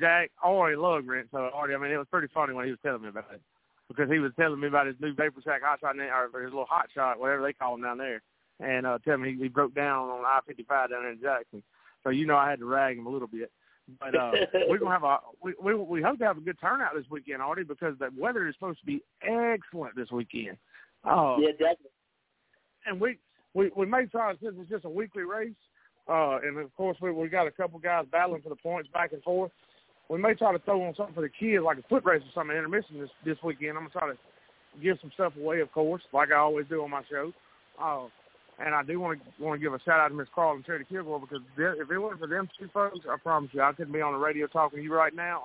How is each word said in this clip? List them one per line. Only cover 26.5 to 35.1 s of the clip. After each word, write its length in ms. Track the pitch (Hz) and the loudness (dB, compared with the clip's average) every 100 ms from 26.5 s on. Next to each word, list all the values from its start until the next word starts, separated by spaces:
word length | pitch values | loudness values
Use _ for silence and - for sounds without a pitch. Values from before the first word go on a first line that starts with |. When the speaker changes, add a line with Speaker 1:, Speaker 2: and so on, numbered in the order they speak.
| 147 | -6
Speaker 1:
of 160 | 139 - | -8 -4
course 200 | 190 165 | -4 -2
we, 120 | 180 | -4
we 160 | 160 160 | -2 -2
got 180 | 185 156 | 0 0
a 40 | |
couple 280 | 165 175 165 | 0 -6 -4
guys 280 | 175 170 135 | -2 -2 0
battling 300 | 165 180 160 | 0 0 -2
for 80 | 151 | -8
the 80 | 143 | -8
points 320 | 165 175 147 | -6 -6 -4
back 200 | 170 170 | -4 -4
and 100 | 147 | -4
forth, 300 | 175 180 180 - _ _ _ _ - | -2 0 -2 -6 _ _ _ _ -6
we 100 | 165 | 0
may 140 | 214 | 2
try 180 | 226 220 | 4 4
to 80 | 175 | 2
throw 220 | - 196 | 2 0
on 120 | 180 | 0
something 200 | 160 202 | -4 -6
for 60 | 160 | -4
the 80 | 147 | -6
kids, 340 | - 220 196 | -2 2 2
like 160 | 160 135 | 2 0
a 40 | |
foot 220 | - 254 180 | 2 2 6
race 160 | 160 | 4
or 100 | 135 | 2
something, 220 | 175 151 156 | -6 -2 -2
intermission 420 | 156 208 190 151 | 0 -2 -2 -8
this, 120 | 139 - | -12 -8
this 120 | 160 156 | -6 -4
weekend. 320 | 170 139 151 156 | -4 -6 -6 -8
I'm 100 | 156 | -8
gonna 40 | |
try 200 | 180 151 | -4 -4
to 60 | 127 _ _ _ _ _ 147 | -6 _ _ _ _ _ -4
give 140 | 147 - | 0 0
some 80 | 147 | -4